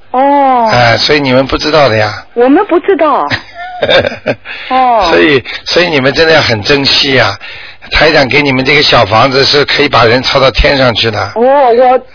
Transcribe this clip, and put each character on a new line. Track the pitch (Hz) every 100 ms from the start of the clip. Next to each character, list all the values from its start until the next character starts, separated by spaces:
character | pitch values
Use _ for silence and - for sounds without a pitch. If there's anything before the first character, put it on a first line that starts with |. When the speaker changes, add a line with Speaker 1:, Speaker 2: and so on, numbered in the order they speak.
| -
Speaker 1:
哦。 | 254 277 285 269 254 226
Speaker 2:
哎， | 123 117 113
所 | - 151
以 |
你 | 139
们 | 127 135
不 | 143
知 | 151
道 | 151 135
的 | 110
呀。 | 107 101 -
Speaker 1:
我 | 233 254
们 | 311 392
不 | 339
知 | - 359
道。 | 311 233 143 - - - 719 - - 170
Speaker 2:
<laughs> | - 233 - - - - -
Speaker 1:
哦。 | 262 254 233 175
Speaker 2:
所 | 165
以， | 165 135 - - -
所 | 170
以 | 175
你 | 147
们 | 131
真 | 139 160
的 |
要 | 156
很 | 117 110
珍 | 107 143 139
惜 | - 143 131
啊。 | 104 101 - - - - -
台 | - 151
长 | 147 131
给 | 143
你 | 143
们 | 131 131
这 |
个 | 151
小 | 143 127 101
房 | 110 135
子 | 131 131
是 | 143 135
可 | -
以 | 143
把 | 120 117
人 | 123
抄 | 123 139
到 | 131
天 | - 147 143
上 | 127 107
去 | 113
的。 | 104 98 220
Speaker 1:
哦， | 247 285 254
我 | 233 254 254 -